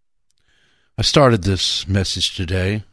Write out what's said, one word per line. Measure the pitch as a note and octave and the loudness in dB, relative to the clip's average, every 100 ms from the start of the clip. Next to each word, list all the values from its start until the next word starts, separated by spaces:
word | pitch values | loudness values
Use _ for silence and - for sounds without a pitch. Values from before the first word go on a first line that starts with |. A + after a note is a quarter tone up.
| _ _ _ _ _ _ _ _ _ - | _ _ _ _ _ _ _ _ _ -4
I | |
started | G#2 D#3 C3+ A2+ | 0 4 6 4
this | F2+ F#2 - - - | 2 -2 -2 -4 -2
message | G2 F#2 F#2 - - | -2 -2 -4 -4 -4
today | F2 F#2+ F#2+ G#2+ - | -4 -2 -2 -4 -8